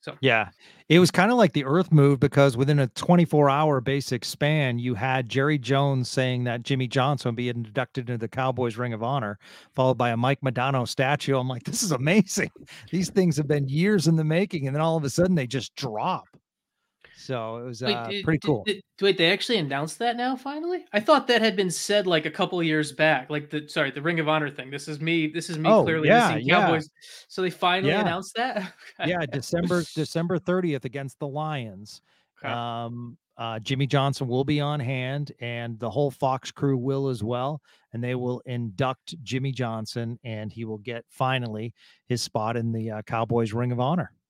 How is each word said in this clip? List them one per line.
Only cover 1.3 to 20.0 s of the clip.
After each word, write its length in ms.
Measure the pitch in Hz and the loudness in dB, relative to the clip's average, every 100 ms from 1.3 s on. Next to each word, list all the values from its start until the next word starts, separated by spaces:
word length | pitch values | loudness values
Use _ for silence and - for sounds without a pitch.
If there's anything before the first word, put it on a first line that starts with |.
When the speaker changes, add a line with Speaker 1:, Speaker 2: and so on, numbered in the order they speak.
Speaker 2:
like 180 | 247 190 | 6 4
the 140 | 147 135 | 4 0
Earth 260 | 160 180 | 0 4
move 280 | 156 143 139 | 6 6 6
because 360 | 139 143 139 117 | 2 6 4 4
within 220 | 139 147 | 2 2
a 80 | 131 | 0
twenty-four 640 | - - 175 165 151 143 | -2 4 4 6 4 4
hour 320 | 139 156 135 | 4 2 2
basic 420 | 120 139 131 120 | 0 -2 -2 -6
span, 540 | - - 147 156 135 120 | -6 -2 0 2 0 -2
you 160 | 123 | -2
had 340 | 113 131 131 117 | -2 0 -2 -2
Jerry 300 | 117 139 151 | 0 0 0
Jones 500 | 117 139 143 131 120 | 0 2 2 0 -2
saying 360 | - 127 123 | 0 0 0
that 180 | 123 120 | -2 -4
Jimmy 260 | 113 135 127 | -2 -2 0
Johnson 400 | 135 131 139 123 | 2 2 0 -2
would 40 | 117 | -4
be 140 | 123 | -4
inducted 580 | 120 110 107 123 - 120 | -6 -6 -6 -4 -6 -6
into 80 | 120 | -6
the 100 | 113 | -6
Cowboys 520 | - 131 123 120 110 | -2 -2 0 -2 -2
Ring 160 | 123 | -6
of 80 | 113 | -4
Honor, 360 | 117 143 107 104 - - - | -4 -2 -4 -8 -16 -20 -12
followed 240 | - 131 123 | 0 2 4
by 100 | 120 | 2
a 80 | 117 | 2
Mike 240 | 127 143 | 0 0
Modano 480 | 135 123 131 135 120 | -2 -2 -2 0 -2
statue. 480 | - 131 147 - 135 | 0 0 0 0 -2
I'm 120 | 127 | -2
like, 160 | 123 | -6
"This 180 | - - | -6 -4
is 100 | 214 | -2
amazing. 580 | 135 139 208 - - - - - - - | 0 4 4 4 0 -6 -8 -20 -20 -6
These 200 | 175 175 | -4 0
things 260 | - 180 143 | 2 2 2
have 100 | 143 | 0
been 220 | 147 139 | 0 0
years 400 | 143 190 208 151 | 0 2 4 4
in 80 | 165 | 2
the 80 | |
making," 420 | 156 165 202 170 135 | 2 0 0 -2 -4
and 80 | |
then 60 | 143 | 0
all 160 | 165 165 | 0 0
of 80 | |
a 60 | 143 | -2
sudden 240 | - 185 | 0 2
they 120 | 180 123 | 2 0
just 280 | 131 - | -4 -6
drop. 520 | - 131 107 151 175 - _ _ _ _ _ _ _ _ - | -10 -8 -4 -4 -4 -8 _ _ _ _ _ _ _ _ -20
So 420 | - 127 110 117 | -8 -8 -6 -10
it 60 | |
was, 180 | 123 113 | -12 -6
Speaker 1:
Wait, 120 | 127 | -4
Speaker 2:
uh, 140 | 120 117 | -4 -4
Speaker 1:
did, 160 | 202 | -6
Speaker 2:
pretty 140 | 190 156 | -2 0
Speaker 1:
did, 80 | - | 0
Speaker 2:
cool. 180 | 123 | -2
Speaker 1:
did, 180 | - - _ _ | -2 -6 _ _
wait, 160 | 196 190 | 0 4
they 120 | 165 | 2
actually 280 | 196 - 226 | 2 0 -2
announced 400 | 147 139 160 | -2 -4 -6
that 180 | - | -4